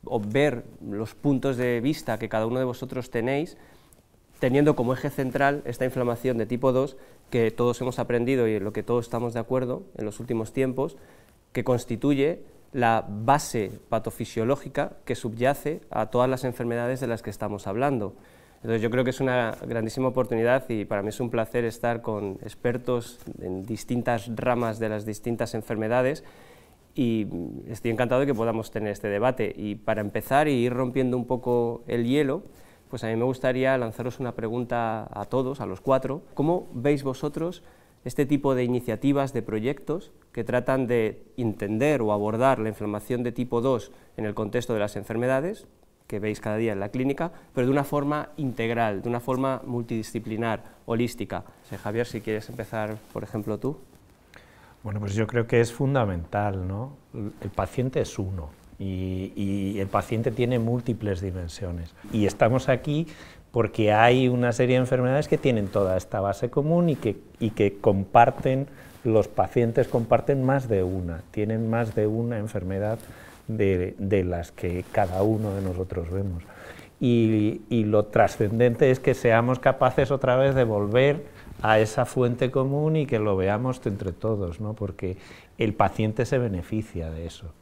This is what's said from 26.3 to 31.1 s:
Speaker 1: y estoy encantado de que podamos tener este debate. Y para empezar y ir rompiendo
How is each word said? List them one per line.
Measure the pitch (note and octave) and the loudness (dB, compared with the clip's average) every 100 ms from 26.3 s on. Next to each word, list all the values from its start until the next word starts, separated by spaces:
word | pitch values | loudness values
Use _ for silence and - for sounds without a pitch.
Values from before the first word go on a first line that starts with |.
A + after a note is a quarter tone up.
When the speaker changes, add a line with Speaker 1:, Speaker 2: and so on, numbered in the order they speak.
| - - - - _ _ - | -20 -20 -20 -20 _ _ -2
Speaker 1:
y | B2 A2+ G2+ E2+ D#2 - - | 0 0 -2 -6 -8 -10 -12
estoy | A2+ A#2+ | -6 -4
encantado | A2 B2 B2+ | 0 2 2
de | C#3 | 2
que | |
podamos | A2+ A2+ A2+ G#2+ | 0 0 -2 -4
tener | A2 G#2 | -4 -4
este | G2 G#2+ | -4 -2
debate. | G2+ A#2+ B2+ G#2 | 0 0 0 -4
Y | - G#2 G#2 | -4 -8 -6
para | - G#2+ | -4 -2
empezar | G#2 A2 - C3+ D3+ | -2 -6 0 2 2
y | |
ir | C3+ A#2+ | 2 0
rompiendo | B2 B2+ B2+ B2+ | 0 -2 0 0